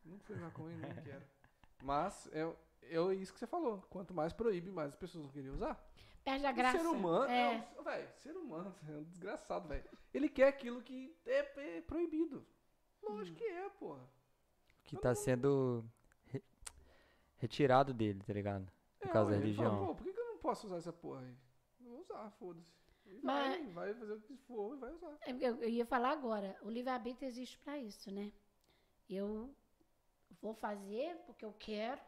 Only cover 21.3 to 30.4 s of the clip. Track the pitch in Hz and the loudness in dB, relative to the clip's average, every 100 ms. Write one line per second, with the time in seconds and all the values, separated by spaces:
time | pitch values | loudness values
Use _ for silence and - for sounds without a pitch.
21.3 | 123 - _ _ _ 247 240 370 415 214 | -16 -20 _ _ _ -18 -16 -12 -12 -12
22.3 | - 180 170 170 _ _ _ 214 196 269 | -12 -12 -12 -16 _ _ _ -20 -6 0
23.3 | 277 269 339 277 170 185 226 220 214 - | 2 2 0 -4 -6 -6 -6 -6 -8 -10
24.3 | 269 _ 233 202 277 247 330 339 294 - | -18 _ -6 -6 -6 -10 -10 -12 -10 -8
25.3 | 247 262 233 233 233 233 254 247 302 254 | 0 0 2 0 2 2 4 4 2 0
26.3 | 214 196 190 202 226 247 254 226 254 269 | 0 -2 -6 -6 -4 -2 -2 -2 -6 -6
27.3 | 240 247 - - 294 226 202 - 196 208 | -6 -10 -10 -8 -6 -8 -10 -8 -6 -6
28.3 | - _ _ _ _ _ _ _ 190 202 | -8 _ _ _ _ _ _ _ -4 -2
29.3 | 214 247 277 _ _ _ _ _ _ _ | -4 -8 -14 _ _ _ _ _ _ _
30.3 | - | -10